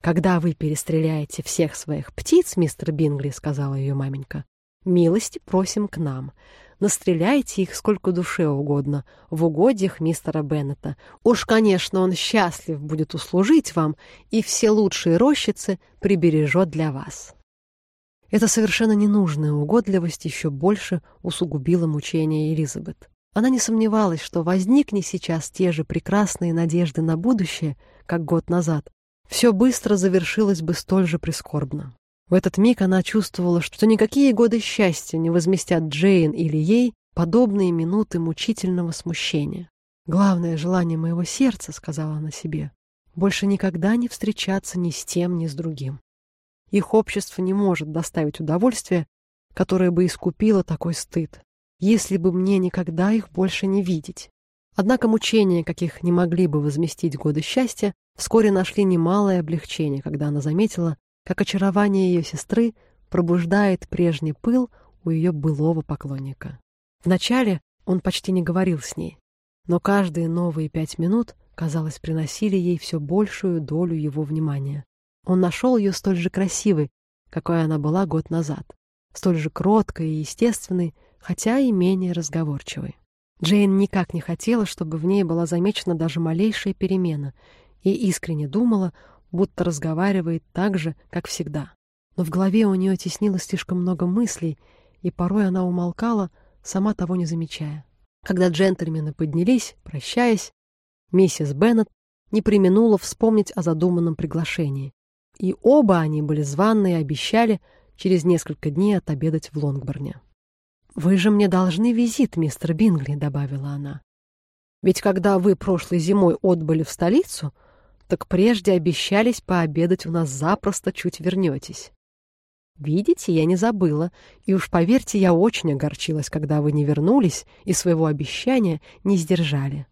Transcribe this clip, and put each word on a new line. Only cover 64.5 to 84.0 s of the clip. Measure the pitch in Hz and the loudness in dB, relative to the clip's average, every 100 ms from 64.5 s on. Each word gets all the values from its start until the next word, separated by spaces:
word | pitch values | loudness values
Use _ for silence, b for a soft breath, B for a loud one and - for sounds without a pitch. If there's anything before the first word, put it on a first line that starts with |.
| 254 247 b b b | 0 0 b b b
у | 170 | -4
ее | 160 175 | 0 0
былого | 156 156 147 156 160 | 0 -2 0 0 0
поклонника. | - 147 139 135 135 135 - 135 _ _ _ _ | -4 -10 -8 -10 -10 -12 -14 -16 _ _ _ _
Вначале | 175 180 - 247 233 175 _ _ - | 0 0 2 2 2 -2 _ _ -4
он | 180 | -2
почти | 190 - - | -2 -4 -2
не | 185 | -2
говорил | 170 175 190 156 | 0 0 0 -2
с | - - | -6 -10
ней, | 135 - _ _ _ _ - | -10 -12 _ _ _ _ -2
но | 175 | -2
каждые | - 202 185 156 165 | 2 0 0 -2 -2
новые | 170 175 160 156 | 0 -2 -2 -4
пять | 160 160 - | -4 -6 -2
минут, | 170 226 233 - _ - | 0 0 -2 -10 _ -6
казалось, | 165 160 156 - | -4 -2 -4 -8
приносили | - 160 156 - 214 190 | -6 -4 -4 -4 -2 0
ей | 175 170 | 0 -2
все | - 160 | -4 -6
большую | 147 185 208 - 190 170 | -2 0 0 -2 -4 -4
долю | 143 151 175 160 | -4 -2 -2 -2
его | 151 143 | -4 -4
внимания. | 147 156 156 143 135 143 - _ _ _ - | -4 -2 -2 -4 -6 -8 -12 _ _ _ -2
Он | 185 | 2
нашел | 180 - 254 240 | 2 0 0 2
ее | 196 | 0
столь | 180 196 180 | -2 -2 -2
же | 170 | -2
красивой, | - 190 - 208 165 143 _ _ _ _ | -2 -2 0 0 2 0 _ _ _ _
какой | 165 - 170 | -8 -2 0
она | 156 156 | 0 0
была | 147 175 190 | 0 0 0
год | 160 - | -2 -2
назад, | 165 156 147 - - _ _ _ | -4 -4 -6 -10 -20 _ _ _
столь | - 196 165 | -4 0 0
же | 151 | -2
кроткой | - 175 220 - - 160 | -2 2 2 0 -4 -4
и | 156 | -4
естественной, | 151 - 240 220 - 185 170 _ _ _ | -6 0 0 0 -4 -4 -4 _ _ _
хотя | - 180 220 254 | -8 -4 0 2
и | 262 | 2
менее | 196 180 190 185 | 2 2 0 -2
разговорчивой. | 170 156 165 156 143 - - 135 - _ _ _ _ | -4 -4 -4 -4 -6 -10 -12 -12 -14 _ _ _ _
Джейн | 160 202 202 190 | 2 4 4 4
никак | 196 196 | 2 0